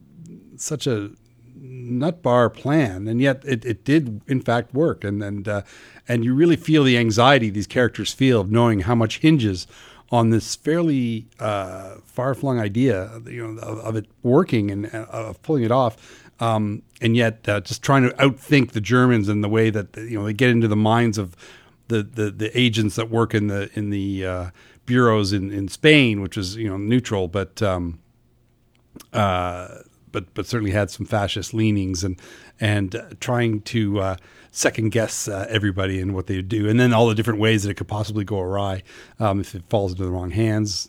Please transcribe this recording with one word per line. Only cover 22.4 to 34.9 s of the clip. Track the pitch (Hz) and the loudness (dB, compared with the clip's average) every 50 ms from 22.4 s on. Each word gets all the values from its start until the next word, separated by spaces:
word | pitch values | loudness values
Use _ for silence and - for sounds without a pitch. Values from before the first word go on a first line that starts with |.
| 107 107 - | -6 -4 0
agents | 123 127 120 107 113 107 104 - | 2 2 2 4 2 0 0 0
that | 117 110 113 | -4 -4 -2
work | 113 113 117 - - | 0 0 0 2 0
in | 107 104 | 0 0
the, | 104 101 101 98 - - | 0 -2 -4 -6 -8 -8
in | 107 104 104 | -6 -6 -4
the, | 101 101 98 98 98 95 92 | -4 -4 -4 -4 -4 -4 -4
uh, | 92 92 90 90 90 - _ - _ _ _ _ | -4 -4 -6 -6 -10 -12 _ -20 _ _ _ _
bureaus | - 123 127 123 117 110 107 101 95 104 | 0 2 4 4 4 4 2 2 0 -2
in, | 98 95 98 | -2 -4 -4
in | 101 98 98 | -6 -6 -6
Spain, | 92 - - - 151 156 147 131 113 104 101 | -6 -4 2 6 6 8 8 6 4 2 0
which | 98 90 - | -2 -4 -6
is, | 110 95 90 104 | -6 -6 -6 -6
you | 113 110 101 | -6 -6 -4
know, | 95 | -4
neutral, | 101 101 107 123 127 120 - 113 98 92 | -4 0 2 2 2 2 0 -2 -2 -2
but, | 85 87 101 95 - - - 110 | -2 -2 -4 -6 -6 -6 -4 -2
um, | 98 92 90 87 87 85 - _ _ _ _ _ _ _ _ _ _ _ _ _ _ _ _ _ _ - - - _ - | -2 -2 -2 -4 -6 -8 -12 _ _ _ _ _ _ _ _ _ _ _ _ _ _ _ _ _ _ -20 -20 -16 _ -4
uh, | 113 104 98 90 90 90 90 87 90 90 90 - - - _ _ _ _ _ | -2 0 0 0 0 -2 -4 -6 -8 -12 -14 -18 -20 -20 _ _ _ _ _
but, | - 107 90 - - | -10 -10 -10 -10 -10
but | 107 95 | -10 -8
certainly | - 123 117 107 98 | -4 -4 -2 -2 0
had | 92 104 101 87 | 0 0 0 -2
some | - - 101 | -4 -8 -8
fascist | - 113 104 101 92 - 104 87 - - | -4 -2 -2 -2 -2 -4 -6 -8 -6 -2
leanings | 110 110 110 104 101 95 92 92 87 98 | 0 2 2 2 0 0 -2 -4 -4 -4
and, | 95 92 - - - - - - - _ - | -4 -6 -8 -12 -20 -20 -20 -20 -18 _ -4
and, | 113 104 104 101 98 92 104 | -2 0 0 0 -2 -4 -6
uh, | 113 - - - - | -8 -12 -12 -16 -10
trying | - 131 123 120 120 113 107 107 | -6 -2 0 0 0 0 0 -2
to, | - - 123 117 107 101 101 101 | -4 -4 -2 -2 0 0 0 0
uh, | 95 95 95 - _ - _ - - _ - | -2 -2 -4 -6 _ -20 _ -20 -20 _ -6
second | - - 139 - - 113 | -2 -2 -2 -2 -2 -2
guess, | 110 | -2